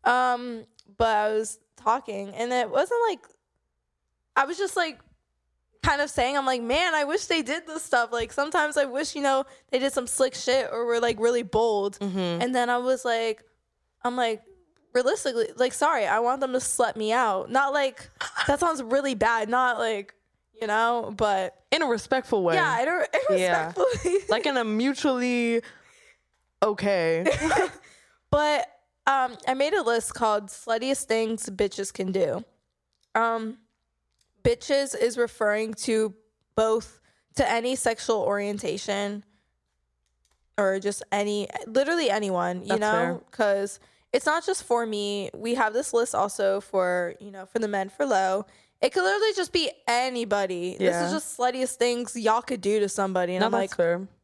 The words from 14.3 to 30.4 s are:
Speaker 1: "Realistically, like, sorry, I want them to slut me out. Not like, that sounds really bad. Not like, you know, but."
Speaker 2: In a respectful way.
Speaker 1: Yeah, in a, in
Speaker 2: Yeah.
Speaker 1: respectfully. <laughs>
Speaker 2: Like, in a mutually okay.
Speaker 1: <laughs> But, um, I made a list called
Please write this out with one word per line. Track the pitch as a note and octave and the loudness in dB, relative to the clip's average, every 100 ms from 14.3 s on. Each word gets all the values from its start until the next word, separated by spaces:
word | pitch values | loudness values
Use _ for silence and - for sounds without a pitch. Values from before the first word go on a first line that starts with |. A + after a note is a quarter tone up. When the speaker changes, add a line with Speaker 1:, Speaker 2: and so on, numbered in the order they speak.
| A3 - - _ _ _ | -2 -10 -20 _ _ _
Speaker 1:
"Realistically, | B3 B3+ G#4 C#4+ A#3 A3 - | 0 2 0 -2 -2 -2 0
like, | B3+ | -2
sorry, | - D4 D4 F#3+ | 2 2 2 2
I | G#3+ | 2
want | A#3+ C4 | 2 0
them | C4 | 0
to | B3+ | -2
slut | - - A#3 A3 | -2 0 0 0
me | G#3+ | 0
out. | A#3 A#3 F#3+ - | 2 2 0 0
Not | C4 C#4 | 0 2
like, | C#4+ C4+ - - _ - - - | 2 0 -4 -20 _ -10 -4 0
that | C#4+ | 2
sounds | F4 D#4 | 2 0
really | A3+ C4 C#4 | 0 0 0
bad. | A3+ G#3+ A3+ G#3+ | 0 2 2 0
Not | B3 B3+ A3+ | 2 2 0
like, | A3+ G#3+ G3 _ _ _ _ - | -2 -2 -8 _ _ _ _ -8
you | G#3+ | -2
know, | G#3+ A#3 A#3+ A3+ G#3 | 2 2 0 -4 0
but." | G#3+ F#3+ F#3 - _ | 2 2 0 -8 _
Speaker 2:
In | D#4 | 0
a | D4 | 2
respectful | A#3 - C4 - A3 | 0 0 -2 2 2
way. | F3 | 4
Speaker 1:
Yeah, | E3 D#4+ A#3 | 4 2 2
in | C4+ | 0
a, | F4 - D5+ C#5 | 0 0 0 2
in | - | 2
Speaker 2:
Yeah. | F#4 E4 D#4+ | 4 2 0
Speaker 1:
respectfully. | F#4 C5 A#4 - G4 | 0 0 2 0 -2
<laughs> | - | 2
Speaker 2:
Like, | A3 D#4 | 0 2
in | C4 | 0
a | |
mutually | A3+ G#3+ C4 C4+ D4+ B3+ B3 A#3+ A#3 A#3 - - _ _ _ _ _ _ _ _ | 0 0 0 2 0 2 0 0 2 0 -4 -20 _ _ _ _ _ _ _ _
okay. | G#3 G#3 G3+ F#3+ E3 E3 F#3 - | 0 2 0 2 2 2 2 0
Speaker 1:
<laughs> | D#4 D#4+ F#4 - - - _ _ _ | 2 2 0 -6 -20 -20 _ _ _
But, | D4 D4+ D4 - _ _ _ - | 2 4 2 -2 _ _ _ 2
um, | C#4 B3+ A3+ - | 2 0 -2 -4
I | |
made | C4 C#4+ | 0 2
a | G4 | 2
list | A3+ A#3 - | 2 0 -2
called | - A3+ G#3 | -2 0 0